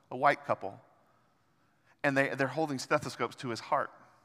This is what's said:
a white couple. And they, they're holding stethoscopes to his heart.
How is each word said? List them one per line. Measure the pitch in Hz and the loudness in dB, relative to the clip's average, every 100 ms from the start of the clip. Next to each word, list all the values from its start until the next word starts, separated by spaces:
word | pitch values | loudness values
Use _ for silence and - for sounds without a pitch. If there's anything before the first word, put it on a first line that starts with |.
| _ | _
a | 127 | 2
white | 143 143 - | 4 4 0
couple. | 110 98 113 - _ _ _ _ _ _ _ _ _ _ _ | -2 -2 -10 -20 _ _ _ _ _ _ _ _ _ _ _
And | 143 135 | 2 2
they, | 139 | 2
they're | 131 135 | 0 -2
holding | 139 156 131 | 0 -2 -4
stethoscopes | - 151 147 - 120 - | 0 0 0 -4 -4 -4
to | 131 | -6
his | 113 | -6
heart. | - 143 - - - _ | -2 -2 -2 -10 -20 _